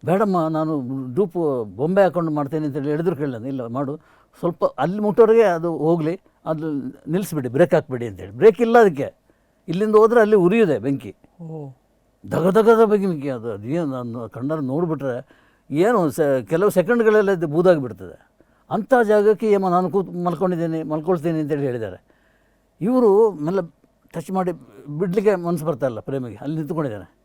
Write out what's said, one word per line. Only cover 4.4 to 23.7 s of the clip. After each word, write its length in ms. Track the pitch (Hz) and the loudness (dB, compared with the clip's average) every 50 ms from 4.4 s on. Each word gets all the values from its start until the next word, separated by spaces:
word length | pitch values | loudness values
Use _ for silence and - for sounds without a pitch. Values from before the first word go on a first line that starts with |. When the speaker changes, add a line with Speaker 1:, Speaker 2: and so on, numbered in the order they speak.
| - 170 170 - 208 | -6 -6 -2 -2 -2
Speaker 1:
ಅಲ್ಲಿ 340 | - - - 135 165 190 214 | -4 -2 -2 -4 -2 -2 -2
ಮುಟ್ಟೋರಿಗೆ 440 | 208 208 190 240 226 220 226 233 | -2 2 4 6 6 6 6 6
ಅದು 360 | 226 196 170 165 165 170 165 147 | 6 4 2 0 -2 -4 -2 0
ಹೋಗ್ಲಿ, 420 | 147 160 170 170 151 156 175 - _ _ _ _ - | 0 2 2 2 0 -4 -6 -8 _ _ _ _ -6
ಅದು 260 | 160 160 151 156 160 151 139 | -6 -6 -4 -4 -4 -4 -6
ನಿಲ್ಲಿಸ್ಬಿಡಿ, 640 | 123 127 - - - - 156 190 202 - 170 151 123 123 | -6 -8 -12 -12 -6 -4 -4 -4 -4 -4 -4 -6 -4 -2
ಬ್ರೇಕ್ 260 | 113 143 175 170 175 | 0 -2 0 2 0
ಹಾಕ್ಬಿಡಿ" 340 | 160 - - 131 120 120 113 | -2 0 -2 -6 -8 -8 -8
ಅಂತೇಳಿ. 240 | 98 90 90 98 | -10 -12 -14 -14
ಬ್ರೇಕ್ 280 | 101 120 156 226 214 - | -2 4 4 4 6 4
ಇಲ್ಲ 200 | 240 226 233 240 | 2 4 6 6
ಅದಕ್ಕೆ, 340 | 226 196 156 135 135 101 - _ _ _ _ _ _ _ _ _ _ - | 6 6 4 0 -4 -8 -10 _ _ _ _ _ _ _ _ _ _ -6
ಇಲ್ಲಿಂದ 280 | 160 185 214 214 214 | -4 -2 0 4 6
ಹೋದ್ರೆ 240 | 214 220 220 233 240 | 6 6 6 6 4
ಅಲ್ಲಿ 160 | 214 208 214 | 4 6 6
ಉರಿಯುದೆ 420 | 208 170 175 208 233 220 170 139 104 | 4 6 4 4 4 4 4 2 0
ಬೆಂಕಿ, 380 | 104 139 139 135 - 101 92 _ _ _ _ - | -2 -4 -4 -4 -6 -12 -16 _ _ _ _ -18
Speaker 2:
ಓ. 280 | 170 160 160 156 147 139 127 _ _ _ _ _ _ _ _ _ - 98 | -16 -16 -14 -14 -14 -16 -18 _ _ _ _ _ _ _ _ _ -10 -6
Speaker 1:
ಧಗ 200 | 95 147 160 185 | -2 0 0 2
ಧಗದ 340 | 185 220 214 220 226 220 226 | 4 4 6 6 6 6 6
ಬೆಂಕಿ, 220 | 208 214 208 196 | 4 4 2 0
ಬೆಂಕಿ. 220 | 196 170 147 135 143 | -2 -4 -4 -4 -6
ಅದು, 240 | 131 117 107 117 | -6 -6 -6 -8
ಅದೇನು 340 | 107 101 101 117 147 175 170 | -8 -8 -6 -6 -4 -4 -4
ನಾನು 420 | 143 131 127 123 120 113 127 117 110 | -4 -4 -6 -8 -8 -10 -10 -10 -12
ಕಣ್ಣಾರೆ 320 | - 120 123 143 160 160 | -10 -8 -6 -6 -4 -4
ನೋಡ್ಬಿಟ್ರೆ 880 | 139 127 131 156 180 165 160 135 139 135 120 127 - _ _ _ _ _ _ _ _ - | -4 -4 -2 -2 -2 -4 -4 -4 -6 -6 -6 -8 -10 _ _ _ _ _ _ _ _ -4
ಏನು 400 | 135 147 180 220 247 214 175 147 | -2 0 2 2 2 2 2 0
ಸ-, 360 | 117 - 156 139 135 131 113 | 0 0 2 2 2 0 0
ಕೆಲವು 240 | - 165 160 196 208 | -2 0 0 2 2
ಸೆಕೆಂಡ್ಗಳಲ್ಲೇ 640 | - 185 170 180 240 240 226 220 214 214 202 196 | 2 2 2 2 2 2 4 4 4 4 4 2
ಅದು 140 | 196 170 170 | 0 0 -2
ಬೂದಾಗಿಬಿಡ್ತದೆ. 840 | 156 143 165 175 185 175 151 135 117 101 - 95 85 - - _ _ _ _ _ _ _ _ _ - | -2 0 2 4 4 4 4 0 -6 -10 -12 -16 -18 -18 -20 _ _ _ _ _ _ _ _ _ -6
ಅಂಥ 240 | - 202 202 - 269 247 233 | -6 -6 0 2 2 2 4
ಜಾಗಕ್ಕೆ 480 | 208 214 214 202 214 214 - 233 214 | 4 2 4 4 2 2 2 0 0
"ಏಮ್ಮ, 160 | 202 196 190 185 | 0 0 2 0
ನಾನು 220 | 175 180 185 175 | 0 0 0 0
ಕೂತ್ 200 | 143 196 185 - | -2 -4 -4 -4
ಮಲ್ಕೊಂಡಿದ್ದೀನಿ, 720 | 170 175 175 175 170 160 196 185 180 165 170 165 160 160 | -6 -6 -4 -4 -2 -2 -2 -2 -2 -2 -2 -4 -4 -4
ಮಲ್ಕೊಳ್ತೀನಿ" 580 | 160 156 156 156 151 180 180 165 139 170 165 156 | -6 -6 -6 -4 -2 -2 -2 -2 -2 -2 -2 -2
ಅಂತೇಳಿ 220 | 151 139 156 143 | -2 -2 -2 -2
ಹೇಳಿದ್ದಾರೆ. 420 | 143 135 123 123 110 98 90 - _ _ _ _ _ _ _ _ _ _ _ _ _ _ _ - | -2 -2 -4 -4 -6 -8 -10 -14 _ _ _ _ _ _ _ _ _ _ _ _ _ _ _ -6
ಇವರು 500 | 160 214 254 254 247 214 196 202 226 214 | -2 0 2 4 4 6 6 6 4 2
ಮೆಲ್ಲ 300 | 185 151 147 156 190 196 175 156 | 2 -2 -4 -2 -2 -2 -4 -6